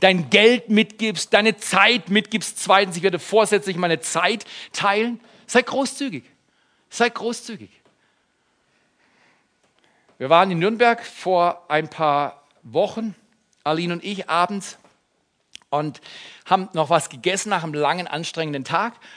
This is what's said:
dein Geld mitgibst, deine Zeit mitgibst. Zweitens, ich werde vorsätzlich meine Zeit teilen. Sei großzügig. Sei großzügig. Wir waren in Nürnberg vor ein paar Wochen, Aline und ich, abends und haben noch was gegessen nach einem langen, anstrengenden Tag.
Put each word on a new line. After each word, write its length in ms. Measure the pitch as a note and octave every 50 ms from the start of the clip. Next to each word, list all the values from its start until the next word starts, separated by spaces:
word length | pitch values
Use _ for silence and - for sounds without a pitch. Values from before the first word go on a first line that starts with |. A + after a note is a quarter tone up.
dein 300 | - F#3 F#3 F3+ D3+ A#2+
Geld 380 | G3+ G3+ G#3+ A#3 B3 A#3+ - -
mitgibst, 640 | G#3 G#3 A3 G#3+ - - A3+ A3 G3 D#3+ - - -
deine 240 | G3+ G#3+ A3 A3
Zeit 520 | - - - - F#3+ G3 A3+ A#3+ A3 - -
mitgibst. 500 | G3 G#3+ G#3+ - A3 G#3 - - - -
Zweitens, 380 | - - F#3+ G3 G3+ F#3 E3
ich 60 | F3 D#3+
werde 160 | F#3+ F3 E3
vorsätzlich 580 | - - G3 A3 G#3+ - G#3 G3 - F#3+ F3
meine 240 | F3 F3+ E3+ E3 D#3+
Zeit 440 | - - - E3 F3+ F#3+ A3+ G#3+ - - - - - - -
teilen. 460 | - - G3+ G3+ G#3+ A3+ A#3+ A#3 A3 - _ _ _ _
Sei 160 | - - A#3+
großzügig. 600 | A#3 - - B3+ C#4 - - - C#4 C4 F3 B2 - _ _ _ _ _ _ _ _ _ _ _ _ _
Sei 200 | - - A#3 A#3+
großzügig. 600 | A#3+ - F#3+ A#3 A#3 - - - A3 D3 G#2 F#2 _ _ _ _ _ _ _ _ _ _ _ _ _ _ _ _ _ _ _ _ _ _ _ _ _ _ _ _ _ _ _ _ _ _ _ _ _ _ _ _ _ _ _ _ _ _ _ _ _
Wir 120 | _ - C3+
waren 200 | D#3+ E3+ F#3+ G3
in 100 | F3+ D#3+
Nürnberg 460 | E3+ G#3 A#3 G#3+ B3 A#3 A#3 A#3 -
vor 600 | - - - - F3+ F#3 F3 F3 F3 - - - -
ein 200 | D3+ D#3 D#3+ D3+
paar 540 | - - D#3+ D3+ C#3+ C#3+ C#3+ C3+ - - _ _ _ _ _
Wochen, 520 | A2+ A2 D#3+ G#3 G3 - A3+ A3+ A3 F3+ - _ _ _ _ _ _ _ _ _
Aline 300 | D3 D#3 D#3+ F3 F3 E3+
und 100 | E3+ -
ich, 260 | G3 G#3 F#3 - -
abends 500 | D#3 E3+ F3+ F3+ G#3 G3 - - - - _ _ _ _ _ _ _ _ _ _ _ _ _ _ _ - - _
und 320 | C#3 D3 D3+ D#3 - - - - - - - - - - _
haben 240 | - F#3 F#3+ F#3 - -
noch 160 | D#3 D#3 C3+
was 200 | E3+ D#3 - -
gegessen 400 | C#3+ B2 A2+ F3+ F#3+ F#3+ - G#3+
nach 140 | G3+ F3 D#3+
einem 120 | D#3+ D3
langen, 320 | D3 D3 C#3+ E3 F3+ F3
anstrengenden 560 | - - D#3 E3 - - E3 D#3+ D3+ C#3+ C#3 C3
Tag. 300 | - E3 E3+ G#3 A#3 A#3 - - - -